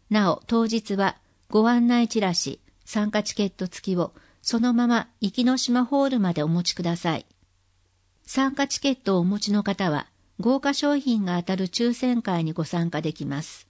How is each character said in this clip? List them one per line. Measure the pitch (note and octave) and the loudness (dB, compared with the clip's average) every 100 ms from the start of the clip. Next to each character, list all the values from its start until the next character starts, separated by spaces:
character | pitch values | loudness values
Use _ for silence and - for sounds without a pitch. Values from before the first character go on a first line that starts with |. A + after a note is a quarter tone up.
| - | -2
な | G#3+ F#3+ | 2 2
お、 | D3 - | 0 0
当 | A#3 A3+ | 0 2
日 | A3+ - | -2 -2
は | G3 G3 - _ _ - | 0 0 -2 _ _ -2
ご | G#3+ A3+ | 2 4
案 | A#3+ A#3+ | 4 4
内 | A#3+ A3+ | 4 2
チ | A3 | 0
ラ | F#3+ | 0
シ、 | E3+ - - _ _ | 0 -4 -8 _ _
参 | - G#3+ G#3 | -6 -2 0
加 | G#3+ | -2
チ | G#3 | -2
ケ | - G3+ | -2 -2
ッ | |
ト | - F#3 | -4 -8
付 | - - | -6 -2
き | F3+ | -2
を | E3 - - _ | -2 -6 -20 _
そ | - A#3 | -4 0
の | B3 | 2
ま | A#3 A#3+ | 2 2
ま | A#3 - _ | 2 -2 _
壱 | G3 B3 | -4 0
岐 | B3 B3+ | 2 2
島 | - A#3+ | 0 0
ホ | A#3+ C#4 | 2 2
ー | C#4 | 2
ル | B3+ | 2
ま | F#3 | 0
で | E3 | 0
お | D#3+ | 0
持 | E3+ | 0
ち | F3 | -2
く | - | -4
だ | E3+ E3+ | -4 -2
さ | F3 C#3+ | -2 -4
い。 | - _ _ _ _ _ _ _ _ _ | -6 _ _ _ _ _ _ _ _ _
参 | - - C4+ | -6 -2 0
加 | C#4 C#4 | 0 -4
チ | - | -2
ケ | C#4+ | -2
ッ | |
ト | B3+ - F#3 | -2 0 0
を | |
お | |
持 | F3 G#3 | 2 0
ち | G#3 | 0
の | G#3 | 0
方 | G3+ G3 F#3 | 0 -2 -2
は、 | D3 - _ _ - | -2 -6 _ _ -4
豪 | G#3+ C4+ | 0 0
華 | C#4+ | 0
商 | C#4 D4 C#4+ | 0 0 0
品 | C4+ A3+ | 0 0
が | F#3+ F3 | 0 -2
当 | F3 | -2
た | F#3+ | -2
る | F#3 | -2
抽 | - A#3+ | 0 0
選 | A#3 B3+ A#3+ | 0 0 0
会 | G#3+ E3+ | 0 0
に | D#3+ | -2
ご | D#3+ | -2
参 | D#3 F3 E3+ | -4 -2 -2
加 | D#3 | -2
で | D#3+ | -4
き | D#3 | -4
ま | C#3+ C#3 | -6 -6
す。 | D#3+ - | -8 -14